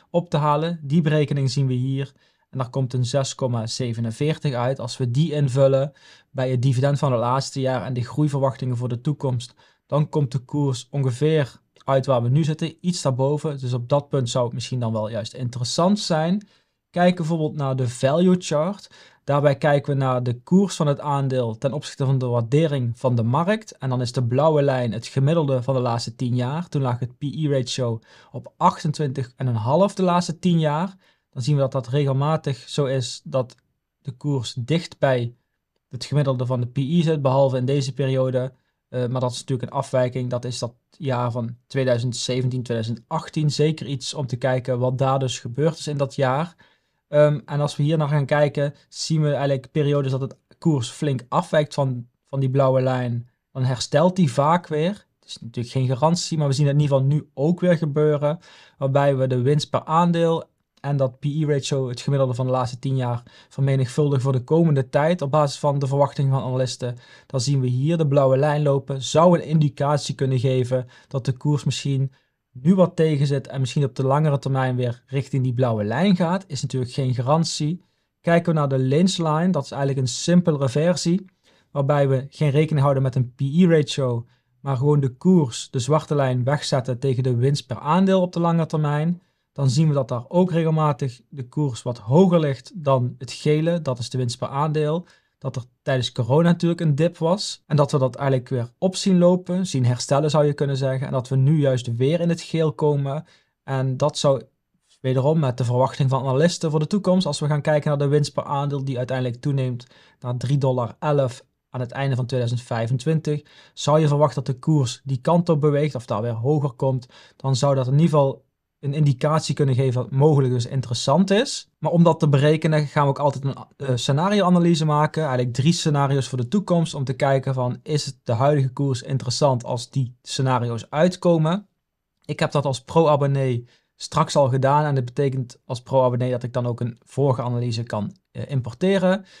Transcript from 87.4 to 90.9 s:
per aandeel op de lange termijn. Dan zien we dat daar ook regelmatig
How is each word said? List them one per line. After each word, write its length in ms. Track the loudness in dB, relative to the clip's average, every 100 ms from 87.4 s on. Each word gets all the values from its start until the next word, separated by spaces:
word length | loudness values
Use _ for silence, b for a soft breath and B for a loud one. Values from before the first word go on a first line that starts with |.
| 0 0 -4
per 120 | -8
aandeel 420 | 0 2 4 2
op 120 | 2
de 80 | 0
lange 260 | 0 0 0
termijn. 560 | -2 -2 0 -2 -4 _ _ _
Dan 180 | -2 0
zien 180 | 2 2
we 60 |
dat 140 | 2 -2
daar 160 | -6 -2
ook 220 | 0 2
regelmatig 680 | 2 0 2 0